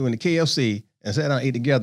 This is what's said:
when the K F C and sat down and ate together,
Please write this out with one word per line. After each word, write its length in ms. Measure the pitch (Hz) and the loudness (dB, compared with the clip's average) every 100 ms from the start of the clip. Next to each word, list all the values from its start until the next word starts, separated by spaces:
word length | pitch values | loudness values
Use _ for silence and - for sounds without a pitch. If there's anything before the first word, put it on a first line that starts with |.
when 80 | 131 | -4
the 60 | 117 | -2
K 220 | 180 165 | 0 2
F 100 | 160 | 0
C 340 | - 120 104 - _ | 0 0 -2 -8 _
and 120 | - | -4
sat 140 | 107 151 | -2 0
down 100 | 135 | 0
and 80 | 131 | 0
ate 60 | |
together, 300 | 127 123 135 | -2 0 2